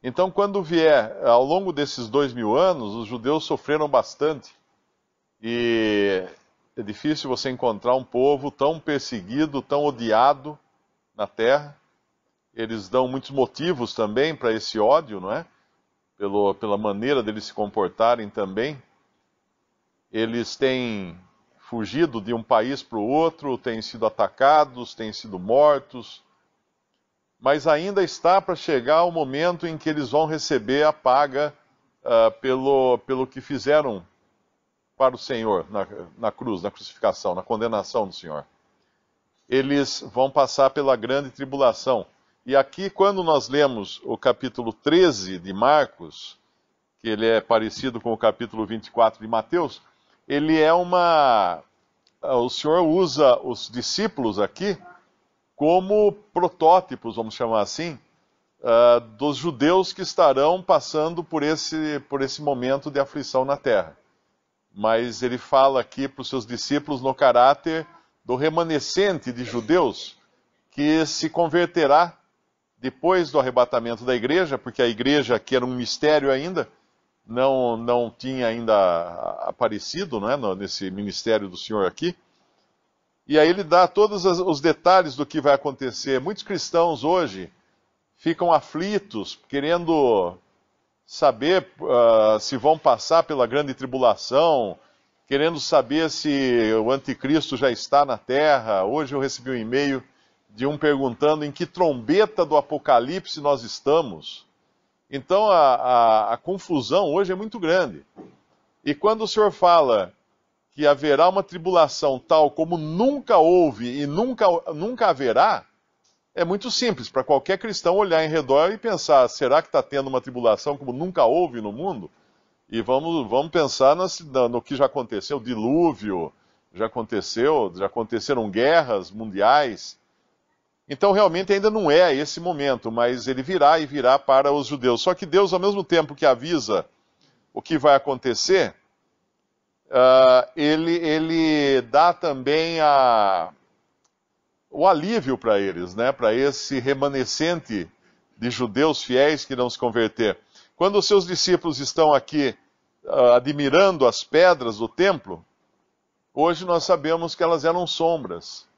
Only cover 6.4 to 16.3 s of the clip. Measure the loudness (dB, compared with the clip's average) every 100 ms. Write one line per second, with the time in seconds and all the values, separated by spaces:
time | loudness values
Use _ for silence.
6.4 | _ _ _ -14 -12 -8 -6 -6 -4 -6
7.4 | -6 -4 -4 -4 -2 -2 -2 0 0 0
8.4 | -4 -2 -2 -2 -6 -6 -6 -12 -8 -4
9.4 | -4 -4 -4 -2 -2 -4 0 2 4 2
10.4 | -6 -18 _ _ _ _ _ -10 -10 -2
11.4 | 0 0 -2 -20 _ _ _ _ _ _
12.4 | _ -10 -8 -8 -4 -2 -2 -4 -8 -4
13.4 | -4 -2 -6 -4 -6 -4 -4 0 -2 -2
14.4 | -4 -4 -6 -2 2 2 0 -10 -8 -8
15.4 | -10 _ _ _ _ _ _ _ -4